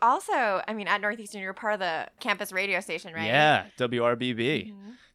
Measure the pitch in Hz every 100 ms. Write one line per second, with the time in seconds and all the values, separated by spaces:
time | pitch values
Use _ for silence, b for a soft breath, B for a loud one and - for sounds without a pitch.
0 | 233 302 403 349 226 190 - 220 185 202
1 | 208 226 208 208 190 190 220 208 185 160
2 | - - 233 202 202 190 196 185 202 170
3 | 180 160 135 135 151 123 90 - 123 120
4 | 120 120 123 113 120 147 143 202 202 247
5 | B